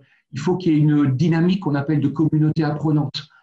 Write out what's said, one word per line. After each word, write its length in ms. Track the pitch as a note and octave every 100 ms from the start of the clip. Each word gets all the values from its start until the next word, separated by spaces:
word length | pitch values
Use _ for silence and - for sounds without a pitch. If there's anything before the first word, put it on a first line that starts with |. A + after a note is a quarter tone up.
| _ _ _
Il 80 | C#3
faut 180 | F3+ F3+
qu'il 160 | E3
y 20 | D3+
ait 40 |
une 360 | D3+ D3 C#3 B2+
dynamique 460 | E3 E3 F3 F#3
qu'on 140 | D3+ C#3
appelle 260 | C3+ D3+
de 80 | C#3+
communauté 540 | - D#3 D#3 D#3 D#3+
apprenante 680 | D3+ D3+ D#3 D3+ D3 - - _